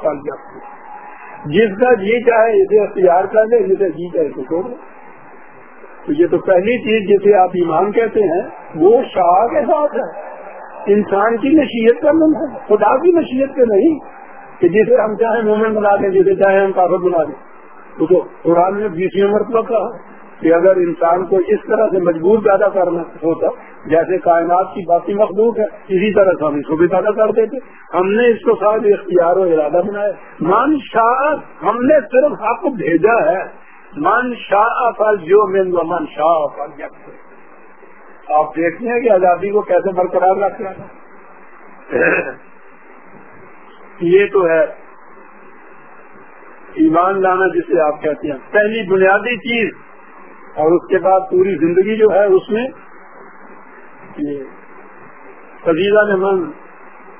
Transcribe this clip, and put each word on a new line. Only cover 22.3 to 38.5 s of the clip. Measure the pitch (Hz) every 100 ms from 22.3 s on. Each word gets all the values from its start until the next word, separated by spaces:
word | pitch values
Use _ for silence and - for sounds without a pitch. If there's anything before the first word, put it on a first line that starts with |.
| 220
پیدا | 202 196 202
کرنا | 190 175 175
ہوتا، | 160 - 160 160 - - - - -
جیسے | 160 165 185
کائنات | 175 170 170 180 190
کی | 202 165
باقی | 170 -
مخلوق | 202 196 190 233 220
ہے، |
اسی | 208 - - 185 214
طرح | 208 190 151
سے | 151
ہم | 143
اس | 135
کو | 156
بھی | 175
پیدا | 185 214
کر | 208 214
دیتے۔ | 220 220 254 - - -
ہم | 170 185
نے | 214 240
اس | 214
کو | 226 208
صاحب | 202 214 208
اختیار | 196 185 175 170 180
و |
ارادہ | 185 156 147 175 202
بنایا۔ | 202 208 - - -
من | 160 208 277 302 -
شاء، | 226 226 - 302 131 - -
ہم | 170 233
نے | 254 302 -
صرف | 254 294 180
حق | 220 240 330 226
بھیجا | 151 165 202 233 160
ہے۔ | 185 - - - - - 196
من | 165 226 254 233
شاء | - 196 226 233 240 -
فلیؤمن | 214 208 160 208 196 196 185
و | 170 160
من | 170 151
شاء | - 156 165 143 -
فلیکفر۔ | 147 - - - - - - - - - - - - - - - -
آپ | 151 156